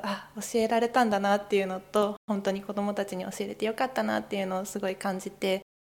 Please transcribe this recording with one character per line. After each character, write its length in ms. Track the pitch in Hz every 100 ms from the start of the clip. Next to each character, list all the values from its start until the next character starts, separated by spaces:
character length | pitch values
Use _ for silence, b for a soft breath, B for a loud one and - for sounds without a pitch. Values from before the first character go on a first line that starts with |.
| 208
あ、 220 | 202 - 220
教 240 | - 233
え 80 | 220
ら 100 | 233
れ 100 | 233
た 160 | 254
ん 60 | 233
だ 80 | 202
な 200 | 202 202
っ 100 | 208
て 80 | 202
い 60 |
う 20 | 190
の 140 | 185
と、 340 | - 214 208 208 -
本 140 | 202
当 80 | 196
に 100 | 196
子 100 | 202
ど 100 | 202
も 120 | 202
た 100 | 202
ち 120 | 196 185
に 80 |
教 60 | 190 -
え 60 | 202
れ 60 | 214
て 100 | 214
よ 80 |
か 120 | 226 262
っ 60 |
た 120 | 254
な 160 | 220 214
っ 20 |
て 140 | 214 202
い 80 |
う 20 | 190
の 140 | 185
を 40 |
す 140 | 196 202
ご 100 | 196
い 60 |
感 240 | 190 202 185
じ 140 | 190
て、 300 | - 196 190 - _